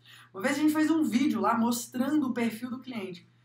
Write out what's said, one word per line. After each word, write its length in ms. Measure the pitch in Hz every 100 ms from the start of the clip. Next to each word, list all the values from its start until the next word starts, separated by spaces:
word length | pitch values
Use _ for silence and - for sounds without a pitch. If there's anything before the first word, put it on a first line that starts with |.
| - - -
Uma 80 | 190
vez 160 | 254 285
a 40 |
gente 120 | 302
fez 160 | 311 311
um 140 | 320
vídeo 360 | 226 247 294 202
lá 160 | 202 233
mostrando 720 | 233 240 - 254 277 302 262
o 40 |
perfil 360 | 240 233 - 254
do 100 | 254
cliente. 500 | 254 233 185 175 - _